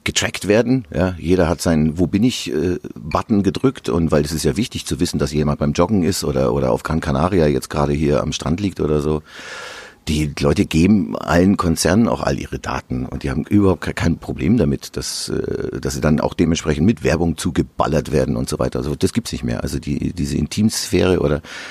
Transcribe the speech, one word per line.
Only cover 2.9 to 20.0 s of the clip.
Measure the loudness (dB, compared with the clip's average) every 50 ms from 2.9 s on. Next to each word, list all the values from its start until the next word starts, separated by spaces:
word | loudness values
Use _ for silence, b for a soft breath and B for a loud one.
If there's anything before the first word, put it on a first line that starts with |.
| -14
Button | -12 -6 -4 -2 -2 0 0 0 2 2
gedrückt | 2 0 2 0 0 0 0 -2 -2
und | 0 2 2 2
weil | 2 2 2
es | 0 -2
ist | 0 0
ja | 0 0
wichtig | 0 -2 -4 -6 -8 -6
zu | -6 -2 -2
wissen, | -2 -2 0 -2
dass | -2 0 0
jemand | 0 0 0 0 0
beim | 0 0 2
Joggen | 2 2 2 2 2 2
ist | 2 0 0 -2
oder, | -2 0 0 2 2 2
oder | 0 2 0 0
auf | 0 0
Gran | -2 -4 -2
Canaria | -2 0 0 0 0 2 2 2 2
jetzt | 2 2 0 -2 -4
gerade | -2 -2 0 0 0
hier | 0 2 2 2 0
am | 0 -2 -4
Strand | -4 -2 -2 -2 0
liegt | -2 -4 -2 -2
oder | 0 0 0 0
so. | 2 0 -2 -2 -4 B B B B B B B B B B B B B B B _ -4
Die | -2 0 0 -2 -2 0
Leute | 0 2 2 2 0
geben | 2 2 4 4 6 4 4 2 0 -4
allen | -6 -2 0 2 4 6 4 4
Konzernen | 4 2 0 0 2 2 2 4 4 4
auch | 2 0 0 0
all | -2 -2 -2
ihre | -4 -6 -8 -8
Daten | -6 -6 -6 -6 -6 -6 -6 -6 -6
und | -6 -8 -6 -4
die | -4 -4
haben | -4 -2
überhaupt | 2 2 4 4 4 2 0
ke-, | -2 -6 -4
kein | 0 0 0 0 0
Problem | -2 -6 -6 -2 2 2 4
damit, | 4 4 2 0 -2 -4 -8 -10
dass, | -8 -8 -6 -6 -6 -6 -4
äh, | -4 -4 -4 -4 -4 -4 -4 -6 -6 -6
dass | -4 -4 -4
sie | 0
dann | 2 2 2 2
auch | 2 -2 0
dementsprechend | 2 2 2 2 2 0 0 0 2 4
mit | 2 2 2 0
Werbung | 0 0 2 2 0 -2
zugeballert | -2 -4 -2 -2 -2 -2 -2 -2 -2 0 0 0 0 0 0 0
werden | 0 0 0 0
und | -2 -4 -4
so | -4 -2
weiter. | -2 -2 -2 -4
Also | -4 -4 -2
das | -2 -2 -2 0
gibt's | -2 -4 -4 -6
nicht | -6 -4
mehr. | -4 -4 -4 -4
Also | -4 -6 -6
die, | -4 -4 -4 -2